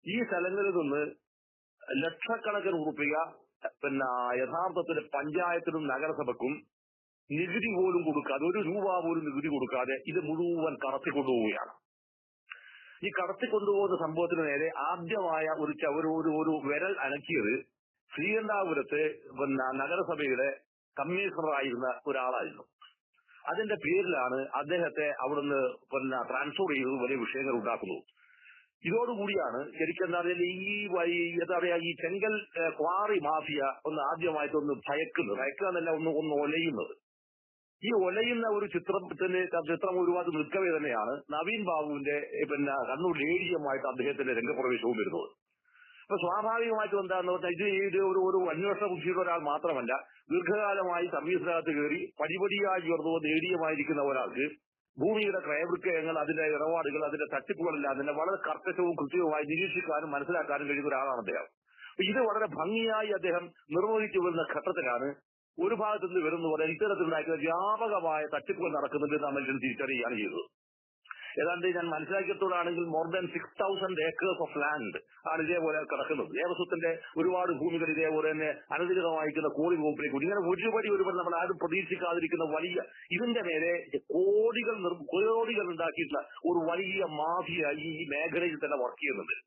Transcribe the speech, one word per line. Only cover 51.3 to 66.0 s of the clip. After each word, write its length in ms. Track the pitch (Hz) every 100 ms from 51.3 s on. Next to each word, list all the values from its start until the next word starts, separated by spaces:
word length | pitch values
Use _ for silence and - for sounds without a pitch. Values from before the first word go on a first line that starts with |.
| 185 160 165 160 147
കയറി 220 | 147 339 - -
പടിപടിയായി 640 | 156 180 196 202 196 185 165
ഉയർന്നു 240 | 165 156 165
വന്ന് 140 | 151 160
എ 20 |
ഡി 60 | 175 180
എം 80 | 160
ആയിരിക്കുന്ന 340 | 156 147 147 139
ഒരാൾക്ക് 360 | 131 120 120 147 - _ _ _ -
ഭൂമിയുടെ 380 | 170 214 208 190 151
ക്രയവിക്രയങ്ങൾ, 720 | 151 175 180 190 165 160 160
അതിന്റെ 220 | 151 160 156 147
ഇടപാടുകൾ, 460 | 156 165 147 151 147
അതിന്റെ 180 | 151 147
തട്ടിപ്പുകളെല്ലാം 600 | 139 - 165 170 151 143 135
തന്നെ 140 | 139 147
വളരെ 200 | 170 190 -
കർക്കശവും 460 | 156 190 180 175 165
കൃത്യവുമായി 460 | 139 180 165 151 151
നിരീക്ഷിക്കാനും 600 | 160 185 180 165 151 156 143
മനസ്സിലാക്കാനും 520 | 143 175 147 143 143
കഴിയുന്ന 220 | 143 143
ഒരാളാണ് 300 | 131 139 123
അദ്ദേഹം. 240 | 98 78 - _ _ - -
അപ്പൊ 120 | - 190
ഇത് 100 | 214 226
വളരെ 180 | 208 214 147
ഭംഗിയായി 520 | 170 226 226 220 214 196
അദ്ദേഹം 260 | 180 170 170 - - 160
നിർവഹിച്ചു 460 | 208 220 214 185 180
വരുന്ന 200 | 165 160 151
ഘട്ടത്തിലാണ് 540 | - 175 131 120 139 143 _ _ _ - 185
ഒരു 100 | 220
ഭാഗത്തു 240 | 214 214